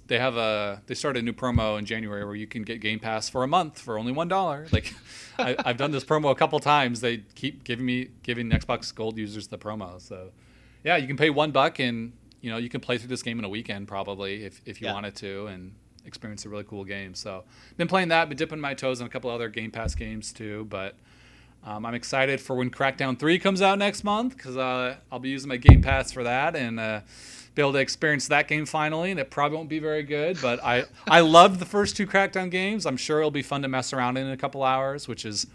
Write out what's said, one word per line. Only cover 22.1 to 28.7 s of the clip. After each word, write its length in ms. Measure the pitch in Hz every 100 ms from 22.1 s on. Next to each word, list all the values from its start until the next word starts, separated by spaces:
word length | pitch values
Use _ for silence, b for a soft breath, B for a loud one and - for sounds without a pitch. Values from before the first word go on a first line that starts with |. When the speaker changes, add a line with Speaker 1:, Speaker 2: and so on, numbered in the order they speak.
| 135 135 135
Speaker 1:
for 140 | - 127
when 140 | 127
Crackdown 480 | - 135 131 135 123
three 200 | 151 180
comes 240 | 196 190
out 160 | 190 202
next 260 | 202 208
month, 320 | 208 208 247 -
'cause, 180 | 135
uh, 420 | 127 131 127 123 139 -
I'll 80 | 123
be 120 | 131
using 180 | 135 139
my 80 | 127
Game 240 | 131 127
Pass 320 | 131 135 131
for 100 | -
that 340 | 120 123 151 165
and, 220 | 120 113
uh, 220 | 110 107 104 B B B B
be 80 | -
able 100 | 143
to 60 | 135
experience 480 | 131 - 160 143 123
that 200 | 147 147
game 180 | 151
finally, 460 | 151